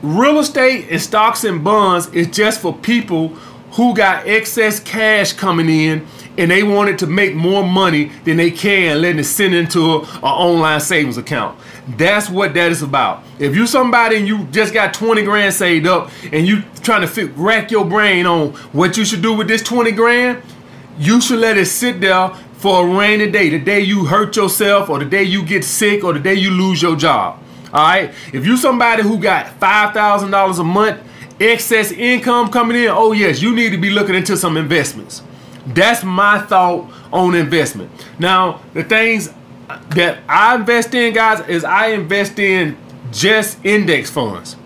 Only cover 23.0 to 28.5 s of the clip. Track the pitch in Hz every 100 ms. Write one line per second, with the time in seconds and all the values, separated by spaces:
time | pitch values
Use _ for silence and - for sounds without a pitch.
23 | 202 214 208 208 175 156 135 202 196 202
24 | 156 180 208 214 196 - 208 202 196 143
25 | 127 190 196 190 160 190 147 - 208 202
26 | 185 151 160 196 190 185 190 170 170 160
27 | 156 127 90 - - - - 143 156 185
28 | 170 - - 135 143